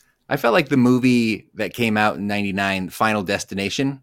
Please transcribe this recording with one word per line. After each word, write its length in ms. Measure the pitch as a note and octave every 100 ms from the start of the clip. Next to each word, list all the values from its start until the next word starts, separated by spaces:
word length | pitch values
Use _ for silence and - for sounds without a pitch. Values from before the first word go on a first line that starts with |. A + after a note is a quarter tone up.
| _ _ -
I 80 | A2+
felt 160 | A#2+
like 140 | A2 C3+
the 80 | C#3
movie 720 | B2 B2+ B2+ B2 A2+ G2+ -
that 200 | - G2+
came 220 | - A#2 G#2+
out 200 | G#2+ D2
in 100 | G2+
ninety-nine, 600 | G2+ G2+ F#2+ G2 F#2+ F#2
Final 320 | - A2 G#2+
Destination, 800 | F#2+ G2+ - G2 G2 - C3+ C#3